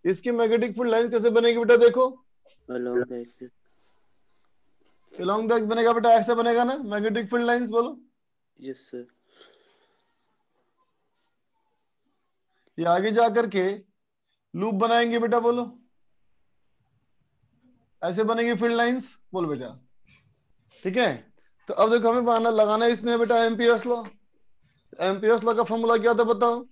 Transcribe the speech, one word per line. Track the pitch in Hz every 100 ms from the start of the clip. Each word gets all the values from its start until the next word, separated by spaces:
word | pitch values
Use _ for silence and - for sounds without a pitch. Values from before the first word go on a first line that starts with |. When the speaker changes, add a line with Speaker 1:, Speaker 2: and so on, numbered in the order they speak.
| 175
Speaker 1:
इसकी | 185 247
magnetic | 233 226 233 233 202
field | 240
lines | 226 233
कैसे | 226 226
बनेगी | 226 233 233
बेटा, | 226 233
देखो | 233 240 254 262 _ _ _ _ -
Speaker 2:
Along | 127 123 120
the | 123 123
axis। | 120 _ 123 _ _ _ _ _ _ _ _ _ _ _ _ _ _ _ _
Speaker 1:
along | - 180 214
the | 220
axis | 233 214
बनेगा | 226 233
बेटा, | 233 226
ऐसे | 226 226 233
बनेगा | 233 233 240
ना | 285 226
Magnetic | 208 214 214 208
field | 240 233
lines, | 240 233
बोलो। | 226 247 285 _ _ _ _ _ _
Speaker 2:
यस | 135 131 _
sir। | 123 120 _ _ _ - _ _ _ _ _ _ _ _ _ _ _ _ _ _ _ _ _ _ _ _ _ _ _ _ _ _ _ _ _ _ _ _ -
Speaker 1:
ये | 170
आगे | 175 214
जा | 220 233
करके | 220 226 196 185 202 _ _ _ _ _ _ _
loop | 165 202 190
बनाएंगे | 226 233 233 233
बेटा, | 233 240
बोलो | 233 240 240 - _ _ _ _ _ _ _ _ _ _ _ _ _ _ _ _ _ _ _ _ _ _
ऐसे | 170 180
बनेंगे | 220 226 233 214
फील्ड | 233 233
lines, | 233 254 - - _
बोलो | 185 165
बेटा, | 139 127 - _ _ _ _ _ _ _ _ _ _
ठीक | 185 208
है। | 220 120 - _ _ _ -
तो |
अब | - 214
देखो | 233 226
हमें | 240 240
बनाना, | 226 233
लगाना | 220 214 214 233
है |
इसमें | 240 233 233
बेटा | 226 233 226
Ampere's | 226 233 226 240
law। | 240 208 - _ _ _ _ _ _ _ -
Ampere's | 185 190 214 226
लॉ | 220
का | 226
formula | 233 226 226 233
क्या | 226
था | 226 233
बताओ? | 208 240 233 240